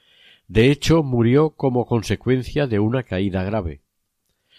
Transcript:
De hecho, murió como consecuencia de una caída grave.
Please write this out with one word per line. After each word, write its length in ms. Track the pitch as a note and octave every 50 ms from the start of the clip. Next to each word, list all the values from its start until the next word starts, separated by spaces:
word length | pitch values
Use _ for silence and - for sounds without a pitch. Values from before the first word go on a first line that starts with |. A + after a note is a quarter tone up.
| _ _ _ _ _ _ _ _ _
De 240 | - F#2+ A2 A#2 C3+
hecho, 320 | D3 - - - D#3+ E3
murió 500 | D3+ C3+ B2+ A#2 A2+ A#2 B2 D3 D#3 D3+
como 340 | - - - C3+ B2 B2 A2+
consecuencia 800 | - B2 A2+ - - G2+ - - A#2 C3 C3 A#2+ - - D3 D3
de 120 | B2+ A2 G2+
una 260 | G#2+ A2 B2 C3 A#2
caída 380 | - F#2 F#2 G2+ G2 F2 F#2+
grave. 380 | F#2 G2 G#2 A2 F2+ D#2+ C#2+ - _ _ _ _ _ _ _ _ _ _ _ _ _ _ _